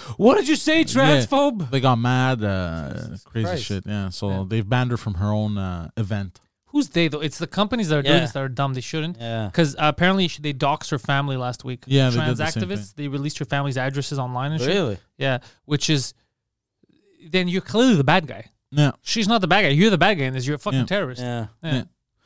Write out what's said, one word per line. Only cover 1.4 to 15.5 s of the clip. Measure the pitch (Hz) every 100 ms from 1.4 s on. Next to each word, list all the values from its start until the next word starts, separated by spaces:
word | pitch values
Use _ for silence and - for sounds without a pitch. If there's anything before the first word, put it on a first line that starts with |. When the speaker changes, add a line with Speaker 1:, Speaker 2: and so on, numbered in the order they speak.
| 285 226 135
Speaker 2:
They | 135
got | 131 120
mad, | 123 127 131 127
uh, | 104 95 87 82 71 -
Speaker 3:
Jesus | 82 87
Speaker 2:
crazy | - 113 165
Speaker 3:
Christ. | 170
Speaker 2:
shit. | 101 98 104
Yeah, | 104 95
so | 92 101
Speaker 1:
Yeah. | 95 95
Speaker 2:
they've | 110 101
banned | 123 127
her | 120
from | - 87
her | 104
own, | 107 107 101
uh, | 95 87 80 -
event. | 98 104 95 - _ _ _
Speaker 1:
Who's | 294 277
they | 170 165
though? | 147
It's | 151 -
the | 160
companies | - 208 247 180
that | 151
are |
doing | 139 143
Speaker 3:
Yeah. |
Speaker 1:
this | 123
that | 139
are | 135
dumb. | 123 139
They | 127
shouldn't. | - 160 156 180
Speaker 3:
Yeah. | 117 113 104
Speaker 1:
'Cause, | - 156 -
uh, |
apparently | 151 151 175 190 180
sh-, | -
they | 147
dox | 135 143 151 -
her | 143
family | - 139 139 131
last | 123 120
week. | 127 123 -
Speaker 2:
Yeah, | 139 131
they | 120
Speaker 1:
Trans | 120 120
Speaker 2:
did | 156
the |
same | -
Speaker 1:
activists. | 180 208 196
Speaker 2:
thing. | - 143
Speaker 1:
They |
released | 143 147 -
her | 151
family's | 143 143 131
addresses | 131 139 135 139
online | 127 123 139
and | 156
shit. | 127 196
Speaker 3:
Really? | 143 95 _ -
Speaker 1:
Yeah, | 139 123 -